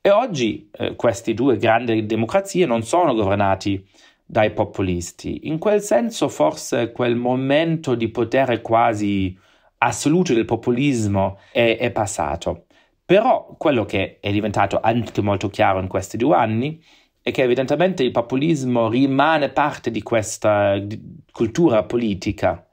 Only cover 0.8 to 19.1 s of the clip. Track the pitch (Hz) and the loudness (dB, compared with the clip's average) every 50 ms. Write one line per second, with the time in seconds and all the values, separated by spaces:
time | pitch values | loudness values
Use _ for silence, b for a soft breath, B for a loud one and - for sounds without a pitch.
0.8 | 117 - - - - 120 110 - - - 113 104 123 143 123 104 110 113 110 117 | -6 -6 -6 -2 -2 -2 -2 0 -4 -4 -2 0 2 2 2 2 2 2 2 2
1.8 | 123 117 113 110 110 107 117 110 113 113 - 196 196 - - 175 180 139 120 113 | 2 0 -2 -2 0 -2 -2 -2 -2 0 0 -2 -2 -2 0 0 2 2 2 -2
2.8 | 110 - - 170 180 160 123 110 107 95 98 101 104 98 98 95 - 104 98 95 | -2 0 0 2 2 2 2 0 0 0 2 2 2 0 0 0 -2 -4 -4 -4
3.8 | 95 b b b b b b b b _ - 113 107 107 107 - 104 101 - - | -6 b b b b b b b b _ 0 2 2 2 2 -2 -4 -4 -2 -4
4.8 | 104 95 90 87 87 - - - - - - - - - 151 160 170 214 208 208 | -2 -2 -2 -4 -4 -8 -14 -14 -10 -10 -10 -8 -6 -6 -6 -2 0 2 0 0
5.8 | 202 208 214 208 233 226 214 - - - - - - 156 156 - - - - 127 | 2 2 0 0 0 0 -4 -2 -4 -4 0 0 0 0 0 -4 -8 -4 -2 -2
6.8 | 120 110 - - 127 120 120 117 123 123 127 131 131 135 139 147 165 165 165 156 | -2 -2 -2 -2 -2 0 0 0 0 0 0 0 0 2 2 2 2 2 -2 -2
7.8 | 160 143 127 117 117 110 - - 117 110 - 131 135 127 120 110 - - 113 113 | 0 -2 -2 0 -2 -4 -2 -2 -2 0 2 0 2 2 0 -2 -2 0 2 4
8.8 | 117 120 113 104 104 101 101 98 95 92 90 b b b b b b b b _ | 4 4 2 0 -2 -2 0 0 -2 -4 -6 b b b b b b b b _
9.8 | 117 123 - - - 143 151 180 185 175 131 113 110 110 117 113 113 127 120 135 | 0 0 0 0 0 2 2 2 2 2 2 0 2 0 -2 -2 0 -2 0 0
10.8 | 147 147 135 117 110 104 101 98 95 98 95 b b b b 123 117 117 113 - | 2 0 0 0 0 0 0 0 0 0 -2 b b b b 2 2 2 2 0
11.8 | 123 120 - - 110 101 - - 85 73 69 - - - 82 - _ b b b | -2 -4 -2 -2 -4 -4 -2 -4 -4 -4 -4 -4 -4 -6 -6 -6 _ b b b
12.8 | b b b b _ _ 170 202 220 254 220 - - - - - - 311 143 117 | b b b b _ _ 4 4 6 4 2 0 0 -8 -16 -2 0 0 0 0
13.8 | 104 - - 101 95 90 - _ - 101 101 104 101 107 98 107 101 101 - - | -2 -2 -2 -4 -4 -4 -6 _ -6 -2 -2 -2 -2 -2 0 0 0 0 0 0
14.8 | - 110 117 120 107 - - - 107 104 101 92 - 104 - - 107 104 95 95 | 0 0 0 0 -2 -4 -4 -2 0 0 0 0 -2 -6 -2 0 0 2 2 0
15.8 | 92 92 - 98 92 - - - 117 135 175 131 127 110 110 113 123 151 156 156 | -2 -4 -4 -6 -6 -6 -6 -2 0 2 2 2 2 0 0 -2 -2 -4 -6 -10
16.8 | b b b b b b b _ _ - - - 135 123 120 120 131 123 147 147 | b b b b b b b _ _ -6 0 0 2 2 2 2 2 0 0 2
17.8 | 175 190 185 - 135 123 - 131 117 - - 131 139 165 165 143 131 127 123 120 | 2 0 2 0 -2 0 0 -2 -2 0 -2 -2 2 2 0 0 0 0 0 2
18.8 | 113 110 110 123 139 135 | 2 2 2 2 2 2